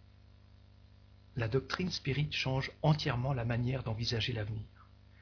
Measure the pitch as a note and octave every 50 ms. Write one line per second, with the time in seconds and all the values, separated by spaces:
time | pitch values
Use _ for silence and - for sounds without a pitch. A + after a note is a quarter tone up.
0 | - - - - - - - - - - - - - - - - - - - -
1 | - - - - - - - - A2+ A2 G#2 C3+ C3+ - - - F#3 F3+ D#3 -
2 | - C#3 B2+ C#3 D3+ D3 - - - C3 C3 C3+ C3+ - - - - D3+ D#3 D3+
3 | - D3+ A#2+ A#2 B2 C3+ C#3+ B2 A#2 A#2 A#2+ A#2 B2 B2 C3 C3 - A#2+ A2 G#2+
4 | A#2 - A#2+ A2+ G#2 - A#2 A2 G#2 G#2 A2 A2 G#2+ - - - - - - -
5 | - - - -